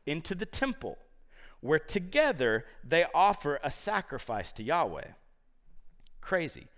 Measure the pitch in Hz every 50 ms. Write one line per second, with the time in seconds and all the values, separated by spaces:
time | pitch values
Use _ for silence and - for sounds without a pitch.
0 | - 139 147 165 160 - 196 175 214 - - - 269 269 - - - 95 - -
1 | - - - - - - - - - - - - - 123 156 156 - - - 202
2 | 180 185 - 285 311 285 220 143 131 117 110 113 - - - - - 123 160 170
3 | 175 - - 165 185 208 202 - - 147 143 135 - 143 - - - 202 214 202
4 | 185 - 139 123 - - 113 104 90 - - - 107 117 160 175 156 101 82 71
5 | - - - - - - - _ _ _ _ _ - - - - - - - -
6 | - - - - - - 190 180 165 139 - - - - -